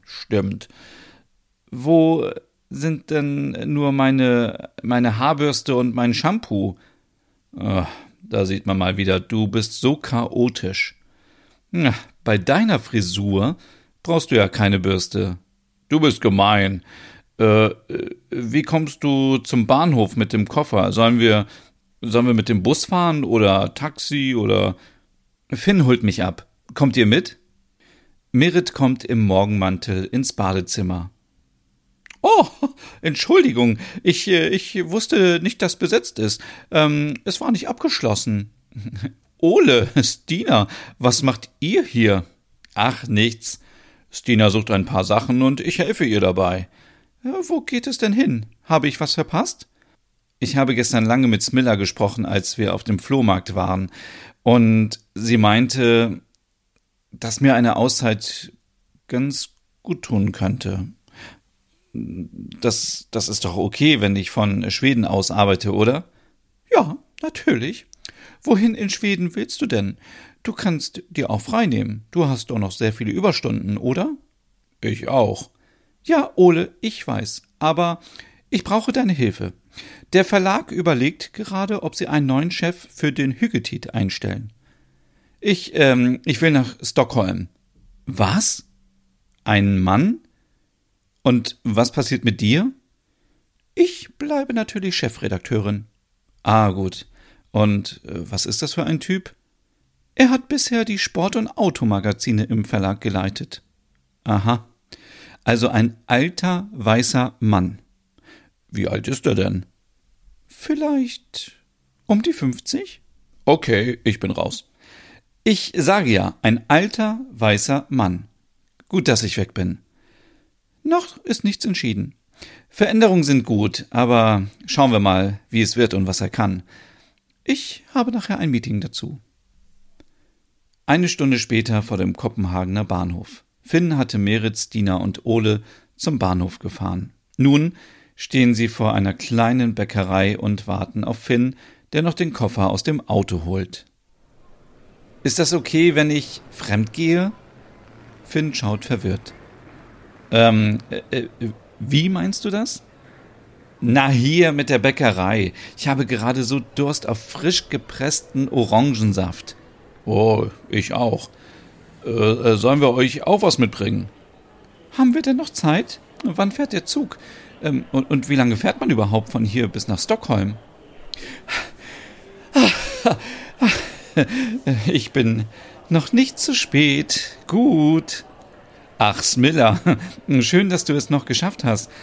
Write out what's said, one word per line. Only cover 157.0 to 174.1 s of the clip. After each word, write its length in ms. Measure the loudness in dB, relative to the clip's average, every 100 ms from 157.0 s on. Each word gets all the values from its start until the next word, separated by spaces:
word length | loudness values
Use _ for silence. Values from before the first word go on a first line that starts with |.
| -4
auf 140 | -6
frisch 460 | -8 -6 -2 -2 -4
gepressten 800 | -8 -8 -6 -4 -4 -4 -4 -2
Orangensaft. 1080 | 0 2 2 2 2 0 0 -4 -8 -16 -20 -20 -20 -20 -12
Oh, 440 | -2 2 4 2 -2 -8 -6
ich 240 | -4 -2
auch. 380 | -2 -2 -2 -8 -20 -20 -20 -20 -20 -20 -14
Äh, 60 | -6
äh, 460 | 0 2 4 4 4
sollen 240 | 4 4
wir 120 | 4
euch 340 | 4 0 0 0
auch 160 | 2
was 160 | 2 2
mitbringen? 500 | 0 -2 -4 -4 -6 -14 -20 _ _ -20 -20 _ -8 2
Haben 180 | 2
wir 80 | 2
denn 140 | 0 -2
noch 140 | -4
Zeit? 500 | -2 0 0 -2 -12 -20 -8
Wann 280 | -6 -2 -2
fährt 200 | -2 -4
der 120 | -4
Zug? 340 | -4 -4 -6 -10 -20 -20 -20 -8
Ähm, 220 | -4 -4 -2
und, 180 | -2 0
und 180 | -2 0
wie 80 | 2
lange 200 | 2 2
fährt 240 | -2 -2
man 100 | 0
überhaupt 400 | 0 2 0 -2
von 140 | -2
hier 240 | -2 -2 -2
bis 200 | -4 -6
nach 100 | -4
Stockholm? 580 | -2 -2 -2 -2 -2 -6 -16 -20 -20 -20 -18 -16 -16 -16 -10 -10 -10 -16 -20 -20 -20 -20 -20 -20 -2 4 4 2 -6 -4 -2 -2 -8 -16 -16 0 0 0 -6 -14 -4